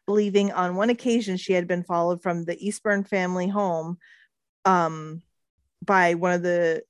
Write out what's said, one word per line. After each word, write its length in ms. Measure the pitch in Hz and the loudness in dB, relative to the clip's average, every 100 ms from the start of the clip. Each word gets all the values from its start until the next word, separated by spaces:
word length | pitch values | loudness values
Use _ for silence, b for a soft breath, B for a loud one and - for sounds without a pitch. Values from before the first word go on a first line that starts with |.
| - | 0
believing 460 | 214 208 202 202 | 0 4 2 2
on 220 | - 180 185 | 0 0 0
one 140 | 226 | 0
occasion 460 | 240 254 233 202 185 | 0 0 0 0 -4
she 160 | - | 0
had 140 | 185 175 | 0 0
been 160 | 180 | -4
followed 380 | 175 170 170 170 | -2 0 0 -2
from 220 | 185 170 165 | -4 -4 -6
the 100 | - | -6
Eastburn 500 | 202 - 214 202 196 | -6 -4 -2 -2 -2
family 400 | 196 180 185 180 | -2 -2 -2 -2
home, 480 | 202 190 165 165 175 b b b _ _ _ 190 | -2 -2 -2 -6 -10 b b b _ _ _ 2
um, 560 | 180 165 160 156 165 - _ _ _ _ _ 175 | 4 2 -4 -10 -14 -16 _ _ _ _ _ 2
by 300 | 190 175 170 | 4 4 2
one 180 | 180 | 0
of 80 | 180 | 0
the 400 | 175 175 170 160 | 0 2 2 0